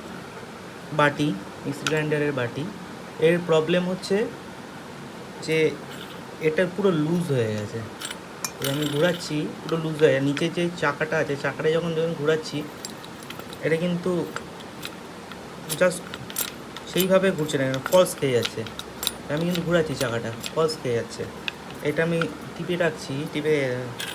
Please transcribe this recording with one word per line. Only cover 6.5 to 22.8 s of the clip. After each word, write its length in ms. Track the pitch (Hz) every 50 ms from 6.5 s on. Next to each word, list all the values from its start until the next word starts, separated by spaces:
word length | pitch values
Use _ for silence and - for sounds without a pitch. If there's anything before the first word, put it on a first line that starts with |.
| 156 185 185 180 -
পুরো 140 | - 196 196 175 156 151
লুজ 200 | 156 170 175 160 - 139
হয়ে 160 | 127 113 107 107
গেছে। 240 | 107 104 104 - 113 110 110 - - - - - - - - - - - - - -
এই 80 | - 135 139
আমি 100 | 147 151 143 147
ঘোরাচ্ছি, 420 | 143 165 180 175 175 - - 151 151 165 208 214 - -
পুরো 140 | 160 160 165 160
লুজ 120 | 160 160 147 160
হয়ে 100 | 143 135
গেছে। 100 | 135 139 143
নিচে 180 | 139 143 170 165 -
যে 80 | 180 175 170 175 - 160
চাকাটা 340 | 147 143 - 156 156 160 160 143
আছে, 120 | 143 143 135 -
চাকাটা 240 | 143 - - 160 156 160
যখন, 140 | 165 165 170 165
যখন 160 | 156 165 170 165 143
ঘোরাচ্ছি, 380 | 143 151 160 156 - - - 147 147 - - - - - - - - - - - - - - - - - - - -
এটা 120 | 156 160 165 175
কিন্তু 260 | 180 175 175 - 185 180 170 151 - - - - - - - - - - - - - - - - - - - - - - - - - - - - - - -
just 200 | 175 180 175 - - - - - - - - - - - - - - - - - - - -
সেইভাবে 360 | 175 185 185 190 190 185 196 175
ঘুরছে 200 | 147 151 139 - 139
না, 60 | 135 131 131 135 131 -
ফলস 200 | - 185 180 175 - -
খেয়ে 160 | 147 135 123
যাচ্ছে। 240 | 117 107 - - - 110 - - - - - - - - - - - - - 143
আমি 100 | 156 170 175
কিন্তু 140 | 180 175 156 156
ঘোরাচ্ছি 260 | 175 170 156 156 135 123 135
চাকাটা, 280 | 120 113 117 110 113 113 - - - -
ফলস 180 | 156 160 156 151 - -
খেয়ে 160 | 131 120 113
যাচ্ছে। 240 | 110 - - - 107 107 - - - - - - - - - - - 147
এটা 140 | 151 160 165 170
আমি 100 | 170 165 160 143 - - - - -
টিপে 220 | - 170 - 180 170